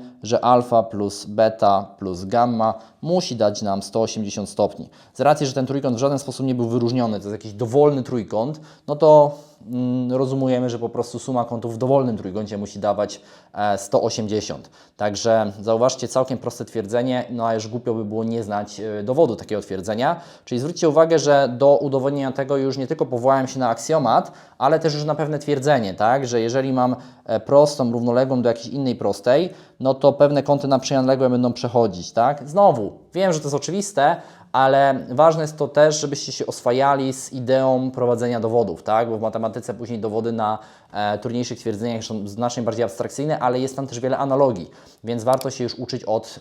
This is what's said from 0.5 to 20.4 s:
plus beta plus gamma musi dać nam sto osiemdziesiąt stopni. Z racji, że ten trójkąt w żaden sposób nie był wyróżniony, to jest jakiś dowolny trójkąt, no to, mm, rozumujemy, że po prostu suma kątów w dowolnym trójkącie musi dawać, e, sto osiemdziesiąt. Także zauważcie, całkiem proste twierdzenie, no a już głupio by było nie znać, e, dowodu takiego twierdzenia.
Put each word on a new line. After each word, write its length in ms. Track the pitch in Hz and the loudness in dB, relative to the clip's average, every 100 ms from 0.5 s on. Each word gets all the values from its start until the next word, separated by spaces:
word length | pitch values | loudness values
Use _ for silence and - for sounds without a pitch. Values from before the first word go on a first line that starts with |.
| 123 123 117 | 4 4 2
plus 420 | - 101 101 - - | 0 -2 -4 -6 -6
beta 720 | 104 110 110 107 98 98 - | 0 2 2 2 2 -2 -8
plus 260 | 95 87 95 | -8 -8 -2
gamma 480 | 117 120 113 110 104 - _ | 0 2 2 0 -2 -10 _
musi 340 | 151 180 175 120 | -2 -2 -2 0
dać 260 | 107 104 | 0 0
nam 200 | 104 98 | -4 -4
sto 200 | - 113 | -4 -2
osiemdziesiąt 480 | 110 - 101 101 98 | -2 -2 -8 -6 -6
stopni. 400 | - 101 - - - _ | 0 0 -2 -18 -20 _
Z 80 | - | 0
racji, 260 | 131 147 139 | 2 2 0
że 60 | |
ten 120 | 127 127 | -2 -2
trójkąt 300 | 139 135 113 | -2 -4 0
w 40 | |
żaden 200 | 139 139 | 0 -2
sposób 260 | 135 - 131 | -6 -6 -4
nie 100 | 123 | -2
był 120 | 117 | 0
wyróżniony, 520 | 120 117 127 117 104 | 0 0 0 -2 -4
to 40 | |
jest 80 | 101 | -6
jakiś 220 | 107 110 | -10 -10
dowolny 500 | 104 120 131 147 143 | -8 0 4 4 4
trójkąt, 580 | 123 123 95 107 120 156 - - - | -2 -6 -4 -4 -4 -6 -14 -14 -8
no 80 | 147 | 4
to, 420 | 156 151 147 147 - _ - | 8 8 8 2 -16 _ -10
mm, 460 | 123 123 127 123 | -4 -2 -2 -2
rozumujemy, 580 | 127 131 135 131 127 127 | 0 0 0 0 0 0
że 100 | 117 | -2
po 100 | 113 | -6
prostu 300 | 117 113 120 | -4 -6 -6
suma 260 | - 127 117 | -6 -4 -4
kątów 300 | 117 117 113 | -4 -6 -2
w 20 | |
dowolnym 400 | 127 139 127 107 | 2 2 2 -2
trójkącie 400 | 95 92 104 104 | -6 -6 -6 -8
musi 220 | 101 104 | -8 -4
dawać, 420 | 104 101 101 - - - _ | -2 0 -2 -6 -20 -20 _
e, 240 | - 104 98 | -4 -2 -2
sto 240 | - 131 | 0 0
osiemdziesiąt. 680 | 117 113 107 107 - 73 - _ _ - | 0 -2 -4 -4 -4 -10 -16 _ _ -6
Także 540 | 104 101 117 113 104 101 | -4 -2 2 2 2 -4
zauważcie, 460 | 104 113 127 - 117 | -2 2 2 0 -4
całkiem 300 | 131 127 120 | -2 -2 -4
proste 280 | 120 - 110 | -8 -10 -8
twierdzenie, 600 | 113 101 120 127 127 - | -8 -4 -2 -2 -2 -4
no 180 | 120 117 | -4 -2
a 60 | |
już 140 | 113 107 | -2 -4
głupio 260 | 117 120 | -8 -4
by 120 | 113 107 | -4 -4
było 180 | 107 | -4
nie 200 | 113 117 | -4 -4
znać, 360 | 104 101 104 - | -4 -6 -6 -10
e, 240 | 107 104 | -8 -6
dowodu 320 | 104 131 160 104 | -2 2 2 0
takiego 260 | - 104 | -6 -6
twierdzenia. 580 | - 95 92 107 135 170 - - | -6 -6 -4 -2 -2 -2 -8 -20